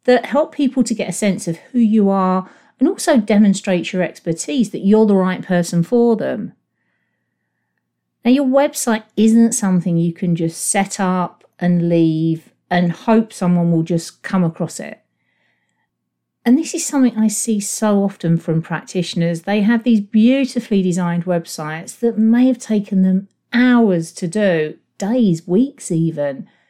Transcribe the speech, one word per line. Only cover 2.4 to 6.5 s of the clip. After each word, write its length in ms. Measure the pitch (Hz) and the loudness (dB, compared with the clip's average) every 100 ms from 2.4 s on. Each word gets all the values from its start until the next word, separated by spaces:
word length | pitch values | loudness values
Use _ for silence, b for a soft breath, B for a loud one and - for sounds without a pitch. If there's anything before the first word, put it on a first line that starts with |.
| 185 B B B | -4 B B B
and 80 | 320 | -2
also 280 | - - 277 | 0 0 0
demonstrate 760 | 208 208 208 190 - 180 165 | 2 4 4 2 0 -4 -2
your 100 | 185 | -4
expertise, 680 | 170 - 175 165 - 285 208 | -4 -6 -8 -6 -4 -2 -2
that 140 | - | -2
you're 220 | 196 214 214 | 2 4 4
the 80 | |
right 320 | 196 185 180 170 | 2 0 -2 -2
person 380 | 180 170 170 | -2 0 -2
for 320 | 165 240 233 220 | 0 2 2 0
them. 360 | 135 120 - | -2 -6 -10